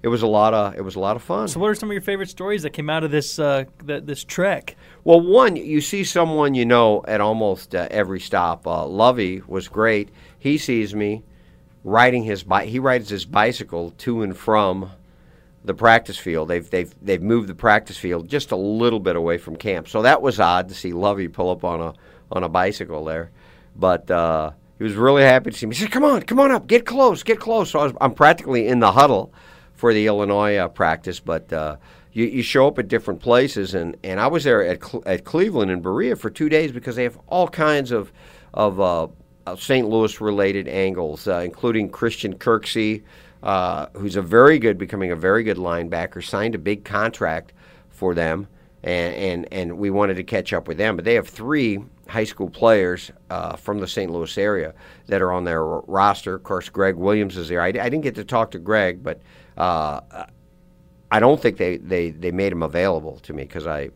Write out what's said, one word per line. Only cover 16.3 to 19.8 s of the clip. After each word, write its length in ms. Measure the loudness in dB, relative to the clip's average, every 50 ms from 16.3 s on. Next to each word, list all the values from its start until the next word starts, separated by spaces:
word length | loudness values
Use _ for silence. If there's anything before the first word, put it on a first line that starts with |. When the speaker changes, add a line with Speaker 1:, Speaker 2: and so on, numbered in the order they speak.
| -4 -4 -2
Speaker 1:
They've, 200 | -2 -4 -4 -4
they've, 260 | -4 -4 -4 -4 -4 -10 _ -4
they've 180 | -2 -2 -2
moved 260 | 0 0 0 0 0
the 80 | -4 -10
practice 420 | 0 4 4 4 4 2 -4 -16
field 300 | -10 -6 -4 -4 -6 -6
just 240 | -6 -6 -6 -4 -4
a 40 | -6
little 440 | -4 -2 -4 -2 2 2 2 2 2
bit 160 | -2 -2 0
away 220 | 0 0 0 -2
from 180 | -2 -4 -12 -14
camp. 320 | -8 -4 -4 -4 -4